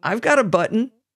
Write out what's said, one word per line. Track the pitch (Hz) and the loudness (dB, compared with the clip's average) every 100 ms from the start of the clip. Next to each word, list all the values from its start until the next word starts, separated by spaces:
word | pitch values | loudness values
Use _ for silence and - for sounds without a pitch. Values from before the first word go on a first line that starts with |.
I've | 151 220 | -6 -2
got | 254 285 | 0 2
a | |
button | 208 175 175 220 254 _ _ | 2 0 0 -2 -4 _ _